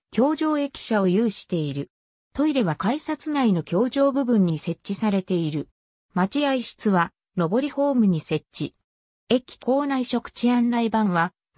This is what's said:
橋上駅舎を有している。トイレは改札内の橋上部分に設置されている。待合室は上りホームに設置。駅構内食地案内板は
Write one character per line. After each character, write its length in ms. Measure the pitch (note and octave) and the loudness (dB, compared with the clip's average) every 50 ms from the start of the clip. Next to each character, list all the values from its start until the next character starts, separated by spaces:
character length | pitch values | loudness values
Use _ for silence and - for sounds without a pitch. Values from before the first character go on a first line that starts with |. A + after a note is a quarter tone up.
| _ _ | _ _
橋 240 | - G#3 B3+ D4 D#4 | 0 2 2 2 2
上 220 | - D#4 D#4 D4+ D4 | 0 0 0 0 0
駅 220 | C#4+ C#4 - - | -2 -4 -4 -6
舎 220 | - - A3+ G#3 | -4 -2 0 2
を 60 | F#3+ F3+ | 2 2
有 220 | F3+ G#3 A#3+ A3+ | 2 2 2 0
し 160 | - - - | -2 -4 -6
て 100 | - F#3+ | -6 -4
い 180 | E3 D3+ D3 C3+ | -4 -2 -4 -4
る。 180 | C#3+ C#3+ - _ _ _ _ _ _ _ _ _ | -6 -8 -10 _ _ _ _ _ _ _ _ _
ト 140 | - D4 D#4 | -2 0 0
イ 60 | C4 | 2
レ 100 | C4+ G#3+ | 2 0
は 120 | E3+ D3+ | 0 0
改 240 | - - G3 C4 D4+ | -2 -2 -2 -2 -2
札 300 | - - D4+ - - D#4 | -4 -6 -6 -6 -6 -4
内 240 | D4 C#4+ C4 A3+ F#3+ | -2 0 2 2 2
の 80 | E3+ D3+ | 2 0
橋 260 | - E3+ F#3 B3 B3+ | -2 0 0 0 0
上 220 | - C#4 C#4 C#4 | 2 2 2 2
部 140 | B3+ C#4 C4+ | 2 0 0
分 200 | A#3+ A#3+ G#3 F#3 | 2 2 4 4
に 120 | E3+ D#3+ D3 | 2 0 -2
設 220 | - - E3+ - _ | -4 -6 -6 -8 _
置 120 | - G3+ | -8 -6
さ 160 | - A3+ G#3+ | -2 -2 0
れ 100 | G3 F#3+ | 0 -2
て 140 | F#3 - F#3 | -2 -2 -2
い 160 | E3+ E3 D3+ | -2 -2 -2
る。 160 | D3+ D3 - - _ _ _ _ _ _ _ _ _ | -4 -6 -8 -8 _ _ _ _ _ _ _ _ _
待 320 | F3+ F#3 G3 - C#4+ D4 C#4 | -2 -2 0 0 0 0 0
合 140 | C4+ B3+ | 0 -2
室 280 | A3+ - - - - G#3+ | -4 -6 -8 -4 0 2
は 220 | G3 F3 E3+ - - _ _ _ _ | 2 2 0 0 -4 _ _ _ _
上 260 | F#3 E3+ D#3+ F#3+ B3 | -2 -2 0 0 0
り 80 | C#4 D4 | -2 -2
ホ 220 | - C#4 C#4+ C#4+ | -2 0 0 2
ー 40 | C4+ | 2
ム 120 | B3 A3 G3 | 4 4 4
に 120 | F3 D#3 | 2 2
設 260 | - - D#3+ D3+ - _ | 0 -2 -4 -4 -4 _
置。 240 | - - D#3 - - _ _ _ _ _ _ _ _ _ _ _ | -8 -8 -8 -8 -8 _ _ _ _ _ _ _ _ _ _ _
駅 280 | A#3+ B3+ - - - - | -2 -2 -2 -6 -14 -8
構 260 | - A#3+ C4 C#4 D4 | -4 -2 0 0 0
内 200 | C#4 C#4 C4 B3 | 0 -2 -2 -2
食 260 | - - A#3 - - | -2 -4 -4 -6 -6
地 180 | - - - A#3+ | -8 -2 0 2
案 220 | B3 B3 A#3 A#3+ | 2 2 2 2
内 160 | A#3+ A#3 A#3 A3 | 0 0 0 0
板 180 | A3 A3 G#3+ | 0 0 0
は 280 | G3 F3 E3+ E3 F3+ - _ _ _ _ | 2 2 2 0 0 -4 _ _ _ _